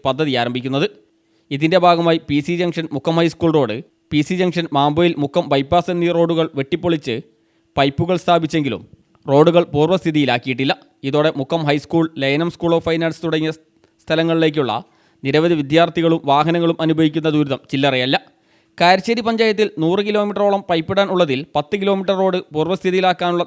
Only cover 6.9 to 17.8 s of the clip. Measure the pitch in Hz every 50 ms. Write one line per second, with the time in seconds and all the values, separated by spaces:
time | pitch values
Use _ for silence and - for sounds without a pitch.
6.9 | 170 147 139 135 113 127 - _ _ _ _ _ _ _ _ _ - 143 139 143
7.9 | 139 - 170 180 185 165 - 175 175 170 160 143 165 160 143 131 104 80 - -
8.9 | _ - _ _ _ _ - 147 135 143 156 170 165 175 - - 143 147 151 160
9.9 | 190 180 - 165 151 147 143 127 123 120 - 131 127 123 135 147 185 - - _
10.9 | _ _ - 135 143 147 151 160 - 143 131 - 165 165 151 143 151 143 - -
11.9 | 170 165 165 165 - 139 135 135 143 151 170 170 - - 170 170 170 165 - 165
12.9 | 165 165 165 165 151 - 175 160 160 156 156 156 156 - _ _ _ _ _ _
13.9 | _ _ _ - 160 160 165 165 165 165 160 156 147 151 135 113 107 123 - _
14.9 | _ _ _ _ _ _ - 135 139 156 165 175 170 151 139 131 151 165 170 170
15.9 | - 170 165 165 165 - - 143 139 147 151 170 170 170 170 170 165 - 160 160
16.9 | 156 160 165 151 151 160 151 160 151 151 147 139 135 - _ - 135 135